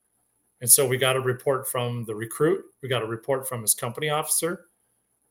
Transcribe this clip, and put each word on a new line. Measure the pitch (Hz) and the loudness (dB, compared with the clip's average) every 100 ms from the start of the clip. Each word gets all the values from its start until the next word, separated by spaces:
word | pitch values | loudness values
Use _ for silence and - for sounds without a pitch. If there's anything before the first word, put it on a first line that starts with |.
| _ _ _ _ _ _ | _ _ _ _ _ _
And | 120 | 4
so | - 131 | 4 6
we | 123 | 2
got | 131 131 | 2 2
a | |
report | 127 123 - 131 - | 0 -2 0 -2 -2
from | 127 123 120 113 | -4 -2 -4 -6
the | 107 | -6
recruit, | 110 - 156 190 - _ | -8 2 2 2 -4 _
we | 123 | -2
got | 123 | -2
a | 110 | -2
report | 113 - 131 131 | -4 -2 -2 -2
from | 120 | -4
his | 107 | -2
company | - 123 113 151 | -2 -4 -2 0
officer, | 151 156 - 165 185 - _ _ _ _ _ _ | 0 0 -2 -2 -4 -12 _ _ _ _ _ _